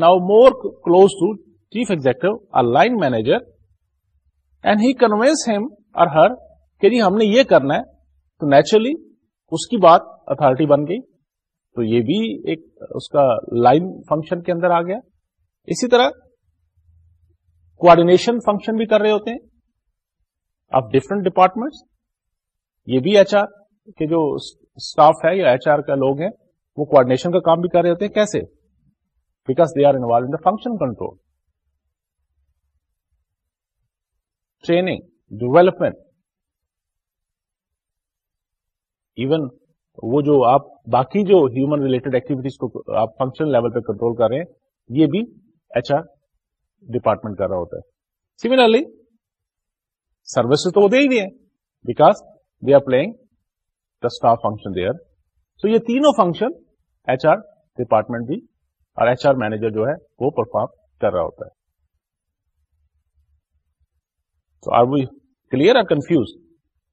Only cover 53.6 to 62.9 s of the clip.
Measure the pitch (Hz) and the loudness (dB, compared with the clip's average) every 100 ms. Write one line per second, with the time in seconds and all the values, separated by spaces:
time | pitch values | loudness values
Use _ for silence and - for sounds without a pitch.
53.6 | _ _ _ _ 120 - 127 107 107 107 | _ _ _ _ -10 -2 0 0 -2 -6
54.6 | 104 90 92 160 _ _ _ _ _ _ | -10 -6 -6 -6 _ _ _ _ _ _
55.6 | 202 220 226 247 294 226 180 160 226 339 | -2 -2 0 0 0 2 0 -2 -6 -8
56.6 | _ _ _ _ - 127 156 190 - _ | _ _ _ _ -6 -2 0 0 -2 _
57.6 | _ - 120 110 107 120 117 190 - _ | _ -12 -2 -2 -2 -8 -8 -10 -12 _
58.6 | _ _ _ - 113 127 - 131 107 107 | _ _ _ -4 -2 0 0 0 -2 -4
59.6 | 113 107 117 156 _ - 127 151 107 107 | -6 -4 -4 -6 _ -6 -6 -4 -4 -4
60.6 | 120 _ _ - 107 95 80 - 87 _ | -6 _ _ -6 -4 -2 -6 -8 -20 _
61.6 | _ _ _ _ _ _ _ _ _ _ | _ _ _ _ _ _ _ _ _ _
62.6 | _ _ _ | _ _ _